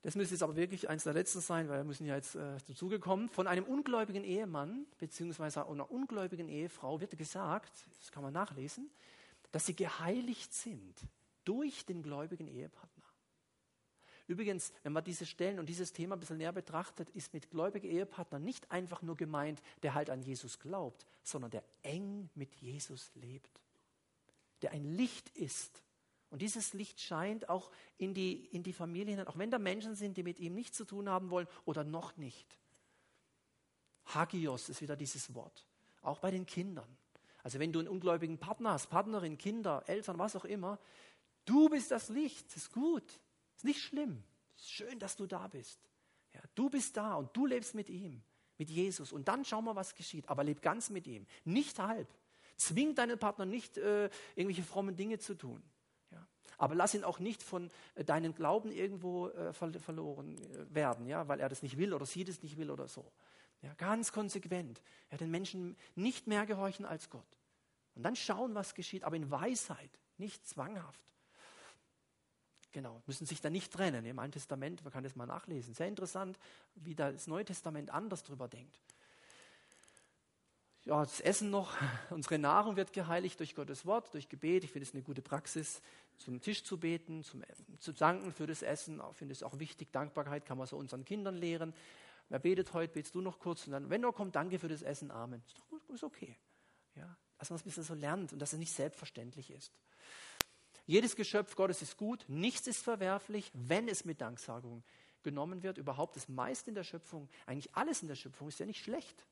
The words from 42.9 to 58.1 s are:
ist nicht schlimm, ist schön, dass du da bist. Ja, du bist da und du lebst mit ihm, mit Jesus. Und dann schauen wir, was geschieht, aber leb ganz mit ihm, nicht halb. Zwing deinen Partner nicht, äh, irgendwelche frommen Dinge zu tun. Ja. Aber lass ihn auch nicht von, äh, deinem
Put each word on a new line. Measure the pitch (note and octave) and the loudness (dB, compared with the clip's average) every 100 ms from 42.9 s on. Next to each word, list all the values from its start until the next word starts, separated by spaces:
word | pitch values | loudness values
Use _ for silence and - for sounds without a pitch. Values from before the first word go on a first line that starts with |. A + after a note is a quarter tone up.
| D#4+ - - _ _ _ _ | 4 0 -20 _ _ _ _
ist | B3 | 2
nicht | C#4+ | 2
schlimm, | - C#4 D4 C3 G2 _ _ - | 0 -2 -2 -2 -8 _ _ -20
ist | - | -12
schön, | - G#3 B3+ | -8 -6 -6
dass | G3 - | -6 -4
du | G3 | -4
da | F#3 F#3+ | -4 -4
bist. | C#3+ A#2 - _ _ _ _ _ | -8 -12 -16 _ _ _ _ _
Ja, | - - - | -20 -8 4
du | C4+ | 4
bist | C4+ - - | 6 2 2
da | G#3 F3 | 2 2
und | C3+ - | 2 4
du | C4+ | 6
lebst | B3 A3 G#3+ | 6 2 -4
mit | G3+ | -4
ihm, | F3+ F#3+ B2 - _ _ _ | -4 -6 -8 -14 _ _ _
mit | D3+ | -2
Jesus. | D#3+ F#3+ F#3 C#3 | 4 4 2 -4
Und | D3 C#3 | 0 2
dann | A#3 | 2
schauen | C#4 A3 A3+ | 2 0 2
wir, | G3+ | 0
was | F#3+ - | -2 -6
geschieht, | E3+ D#3+ - | -8 -8 -2
aber | C#3 | 2
leb | D3 D3 | 4 4
ganz | E3+ G3+ A3+ | 4 4 0
mit | G3 E3 | -4 -4
ihm, | A2+ G2 - | -10 -10 -8
nicht | - G3 D4 - | 2 4 4 0
halb. | G3 A3+ C#3+ - _ _ - - | 0 0 -4 -10 _ _ -20 0
Zwing | - E3+ D4 C#4 | 2 6 6 6
deinen | A#3+ A#3 | 4 4
Partner | G#3+ - F#3+ | 2 2 0
nicht, | A#3+ - - | -2 -4 0
äh, | G3+ G#3 G#3 - - - | 4 6 4 0 -10 0
irgendwelche | F#3 F3+ | 2 2
frommen | E3+ F#3+ G3 F3+ | 0 0 0 0
Dinge | G3+ A3 | -2 -2
zu | - G3 | -4 -6
tun. | C3 A#2 - _ _ _ _ | -6 -10 -14 _ _ _ _
Ja. | E3+ E3+ _ - - | -20 -20 _ -20 2
Aber | C#3+ E3 | 4 6
lass | F3+ | 6
ihn | G#3 | 6
auch | F3 - | 2 0
nicht | F#3 A3 | 0 -2
von, | - F3+ F3 - - - | -4 -4 -4 -12 -16 -6
äh, | |
deinem | D3+ | 2